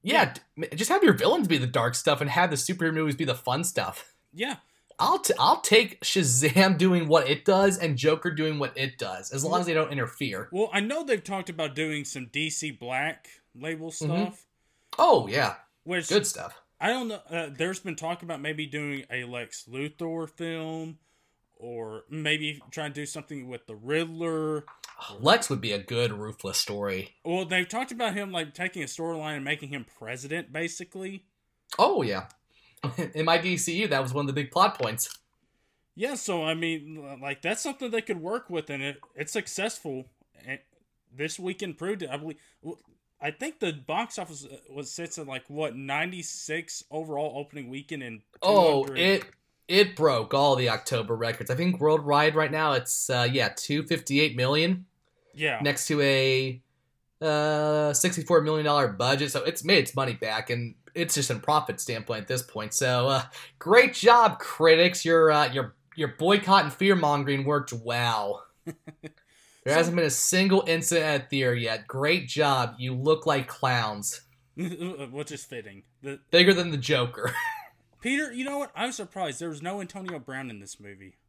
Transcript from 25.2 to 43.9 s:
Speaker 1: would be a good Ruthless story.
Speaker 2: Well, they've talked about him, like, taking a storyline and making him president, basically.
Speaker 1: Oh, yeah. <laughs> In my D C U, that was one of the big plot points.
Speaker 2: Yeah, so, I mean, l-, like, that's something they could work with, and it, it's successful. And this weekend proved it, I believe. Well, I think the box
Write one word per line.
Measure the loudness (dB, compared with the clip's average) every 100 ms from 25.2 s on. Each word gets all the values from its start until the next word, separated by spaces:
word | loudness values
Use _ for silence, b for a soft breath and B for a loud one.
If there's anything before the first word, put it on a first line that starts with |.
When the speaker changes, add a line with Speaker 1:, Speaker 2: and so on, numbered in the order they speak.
| 4 4 2
Speaker 1:
would | -4
be | -2
a | -4
good | -4 -2 -2
Ruthless | -2 -10 -10 -4 -4
story. | -4 -4 -4 -4 -8 _
Speaker 2:
Well, | -4 -2 0
they've | -2 -2
talked | -6 -6
about | -4 -4
him, | -4 -6
like, | -6 -6
taking | -6 -6 -6
a | -10
storyline | -6 -6 -6 -6 -6
and | -4
making | -6 -6
him | -10 -12 _
president, | -12 -10 -8 -8 -8
basically. | -8 -8 -8 -14 -12 -12 -12 _ _ _ _ _ 2
Speaker 1:
Oh, | 2 2
yeah. | -2 -4 -8 _ _ b b b
<laughs> | -8 -6 -6
In | -2 2
my | 2
D | 0 -2
C | -2 -2
U, | 0
that | 0
was | -2
one | -2
of | -2
the |
big | -4 -2
plot | 2 2 2
points. | -4 -4 -8 -10 _ _ _ _ _ _ _
Speaker 2:
Yeah, | -8 -6
so, | -6 -4 -4
I | -2
mean, | -2 -2 -4 -8 -16
l-, | -16 -12
like, | -10 -6
that's | -4 -4
something | -6 -8 -6
they | -6
could | -4 -6
work | -4 -8 -6
with, | -8 -6
and | -6
it, | -6 -8 -18
it's | -12 -6
successful. | -6 -6 -6 -6 -6 -10 -10 -12 _ _ _ -12
And | -12 _ _ _ _ _
this | -8 -8 -6
weekend | -8 -8 -10 -8
proved | -8 -8
it, | -8
I | -10
believe. | -10 -14 b b
Well, | -16 -16 _ _ _ _
I | -10
think | -8 -10 -4
the | -6
box | -6 -4